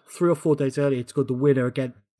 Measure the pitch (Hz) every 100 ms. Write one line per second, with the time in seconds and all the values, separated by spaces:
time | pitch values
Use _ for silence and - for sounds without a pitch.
0 | - - 175 156 165 147 139 143 143 131
1 | 120 - 135 127 143 131 123 120 131 -
2 | _ _